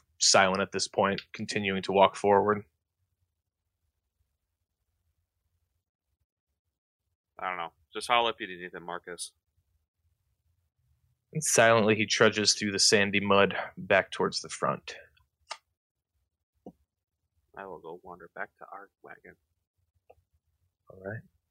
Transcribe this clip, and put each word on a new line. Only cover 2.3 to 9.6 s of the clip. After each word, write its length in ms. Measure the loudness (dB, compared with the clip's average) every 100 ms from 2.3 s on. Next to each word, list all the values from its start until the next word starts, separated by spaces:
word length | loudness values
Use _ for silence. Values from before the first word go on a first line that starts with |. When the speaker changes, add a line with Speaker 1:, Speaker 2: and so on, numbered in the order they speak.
| 4 4 -2 -6 _ _ _ _ _ _ _ _ _ _ _ _ _ _ _ _ _ _ _ _ _ _ _ _ _ _ _ _ _ _ _ _ _ _ _ _ _ _ _ _ _ _ _ _ _ _ -10
Speaker 2:
I 100 | -8
don't 80 | -6
know. 140 | -8 -12 _
Just 160 | -12 0
holler 220 | 2 2
if 60 | -2
you 80 | -8
need 120 | -10
anything, 240 | -12 -12
Marcus. 480 | -10 -12 -12 -14 -14 _ _ _